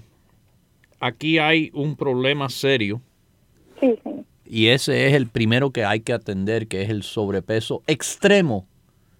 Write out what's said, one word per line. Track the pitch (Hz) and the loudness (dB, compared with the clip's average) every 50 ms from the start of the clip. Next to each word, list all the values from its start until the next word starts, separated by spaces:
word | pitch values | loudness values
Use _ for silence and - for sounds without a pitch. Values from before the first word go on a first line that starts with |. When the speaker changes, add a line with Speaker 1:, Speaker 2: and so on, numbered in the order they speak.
| - _ _ _ _ _ _ _ _ _ _ _ _ _ _ _ _ _ _ - | -10 _ _ _ _ _ _ _ _ _ _ _ _ _ _ _ _ _ _ -6
Speaker 1:
aquí | 135 123 117 - 143 156 160 160 | -6 -6 -6 -4 -2 0 2 2
hay | 151 156 160 160 156 - - | 4 4 2 2 0 -2 -4
un | 147 143 151 139 | -4 -4 -4 -4
problema | - 143 139 127 123 127 135 147 147 139 127 | -4 -2 -2 0 0 0 0 0 0 -2 -6
serio. | - - - 135 139 123 104 98 107 120 - _ _ _ _ _ _ _ _ _ _ _ _ _ - - | -6 -2 0 2 2 2 0 -2 -4 -6 -10 _ _ _ _ _ _ _ _ _ _ _ _ _ -6 0
Speaker 2:
Sí, | 277 254 220 - - | 2 2 2 0 -4
sí. | - - - - _ _ _ _ | -12 -12 -12 -14 _ _ _ _
Speaker 1:
Y | - - 113 110 113 | -8 0 2 4 4
ese | 127 139 - - 131 123 127 135 | 4 4 2 0 0 2 4 4
es | 143 | 4
el | 139 131 120 | 2 2 0
primero | - 127 113 110 117 127 139 139 | -2 -2 0 2 2 2 2 0
que | 127 123 107 | -2 -2 0
hay | 98 107 113 | 0 0 -2
que | - - 120 | -2 -4 -4
atender, | 107 - - 98 95 98 104 113 113 110 110 | -4 -4 -6 -6 -4 -2 0 0 -2 -2 -4
que | - 95 98 | -6 -6 -4
es | 107 | -4
el | 110 104 95 | -4 -6 -6
sobrepeso | - - 117 104 98 98 95 - - 110 110 - - 135 - - | -6 -4 -4 -2 -2 -2 -4 -2 -2 -4 -4 -2 -4 -8 -8 -2
extremo | - 160 - - - - - - 196 202 202 180 143 110 95 92 _ _ _ _ _ _ _ _ _ _ _ | -4 -4 -2 -2 -10 -8 0 2 4 4 4 4 2 0 -4 -6 _ _ _ _ _ _ _ _ _ _ _